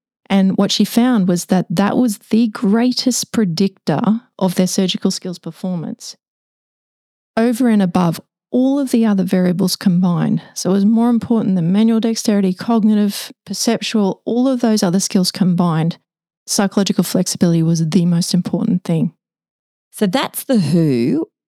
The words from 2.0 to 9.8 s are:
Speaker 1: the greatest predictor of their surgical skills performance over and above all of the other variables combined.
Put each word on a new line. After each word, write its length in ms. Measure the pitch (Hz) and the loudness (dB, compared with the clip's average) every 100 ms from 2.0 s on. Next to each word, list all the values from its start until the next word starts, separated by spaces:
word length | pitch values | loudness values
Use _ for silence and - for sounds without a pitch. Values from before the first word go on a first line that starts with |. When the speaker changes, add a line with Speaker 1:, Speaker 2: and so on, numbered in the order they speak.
| 247 202 | -2 -4
Speaker 1:
the 320 | - 220 233 | -2 0 0
greatest 840 | - 196 226 254 - 254 - - | -2 -2 0 0 0 -2 -4 -4
predictor 880 | - 196 160 196 - - 147 196 226 - - | -2 -2 0 -2 -2 -4 0 0 0 -4 -4
of 180 | 185 175 | -2 0
their 120 | 180 | -2
surgical 440 | - 185 - 190 | 0 -2 -2 -4
skills 280 | - 190 175 | -4 -8 -12
performance 800 | 165 - 185 175 147 - - - _ _ _ _ _ _ _ _ _ _ _ 226 | -14 -10 -8 -6 -8 -12 -16 -20 _ _ _ _ _ _ _ _ _ _ _ -2
over 340 | 233 226 247 | 0 0 2
and 120 | 208 | 2
above 400 | 185 185 175 160 - _ _ | 2 2 0 -2 -10 _ _
all 260 | 247 262 277 | 0 0 0
of 140 | 262 | 0
the 140 | 233 226 | 0 2
other 180 | 196 | 0
variables 520 | 180 185 180 175 185 | 0 0 0 0 -2
combined. 680 | - | 0